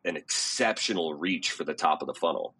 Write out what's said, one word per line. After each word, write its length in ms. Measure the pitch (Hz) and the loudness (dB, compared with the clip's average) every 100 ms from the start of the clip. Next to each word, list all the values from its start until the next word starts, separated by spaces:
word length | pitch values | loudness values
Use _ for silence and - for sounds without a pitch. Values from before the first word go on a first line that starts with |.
| 87 | -4
and 100 | 78 | -4
exceptional 1000 | - - - - 113 107 - 95 80 73 | -4 -2 0 2 2 2 0 0 0 0
reach 360 | 90 87 - | 0 0 -2
for 120 | - | -2
the 100 | - | -4
top 300 | 76 82 76 | 2 2 2
of 40 | 71 | 0
the 60 | |
funnel. 400 | - 82 71 - | 0 0 0 -4